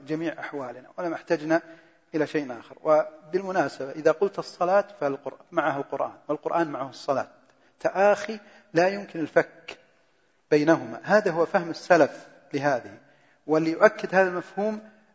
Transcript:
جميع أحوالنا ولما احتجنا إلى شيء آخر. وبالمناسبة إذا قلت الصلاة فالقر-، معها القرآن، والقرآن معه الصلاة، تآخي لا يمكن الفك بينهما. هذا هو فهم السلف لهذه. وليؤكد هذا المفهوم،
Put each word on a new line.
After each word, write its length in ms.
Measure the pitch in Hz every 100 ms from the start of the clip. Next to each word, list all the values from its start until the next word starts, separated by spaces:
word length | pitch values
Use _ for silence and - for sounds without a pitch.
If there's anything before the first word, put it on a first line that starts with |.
| 139
جميع 320 | 156 165 -
أحوالنا 500 | - 147 127 123 - -
ولما 180 | 175 156
احتجنا 460 | - 165 151 165 - - _ _ _ 160
إلى 120 | 143
شيء 320 | 156 135 117
آخر. 160 | - -
وبالمناسبة 1120 | 156 151 156 - 160 185 196 185 139 - 135
إذا 200 | 151 151
قلت 280 | 156 202 185
الصلاة 460 | - - 175 196 196 -
فالقر-، 400 | 143 135 135 - -
معها 260 | 170 151 139
القرآن، 360 | - 139 131 - -
والقرآن 400 | 151 - 170 165
معه 220 | 139 135
الصلاة، 380 | - - 131 104 _ _ _ _ _
تآخي 600 | 165 180 202 202 - 214 - - _
لا 140 | 160 180
يمكن 320 | 202 185 165
الفك 580 | 151 170 - - - - _ _ _ _ _ _ _
بينهما. 500 | 151 151 160 117 117
هذا 280 | 147 208 202
هو 140 | 165 160
فهم 240 | 196 170
السلف 580 | 151 - 175 135 - - - _
لهذه. 440 | 147 143 127 101 - _ _ _ _ -
وليؤكد 680 | 156 160 165 214 - 185 180
هذا 140 | 185
المفهوم، 600 | 180 - - 214 214 - _ _